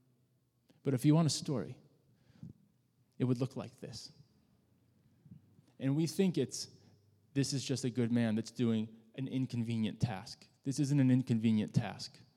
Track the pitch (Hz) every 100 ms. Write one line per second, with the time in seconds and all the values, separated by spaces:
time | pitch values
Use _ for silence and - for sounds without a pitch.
0 | _ _ _ _ _ _ _ _ 139 131
1 | 151 151 156 - - 127 73 - - _
2 | _ _ _ - - - _ _ _ _
3 | _ - 123 127 131 127 117 - - -
4 | - - - _ _ _ _ _ _ _
5 | _ _ - - _ _ _ - 135 143
6 | 165 - 196 151 123 - - - - _
7 | _ _ _ 139 135 135 - 123 131 113
8 | 117 120 113 107 113 - 117 110 110 -
9 | _ - 131 131 131 120 113 113 107 -
10 | 120 92 113 - - _ 139 135 139 143
11 | 131 127 120 113 113 110 104 - 104 95
12 | - - -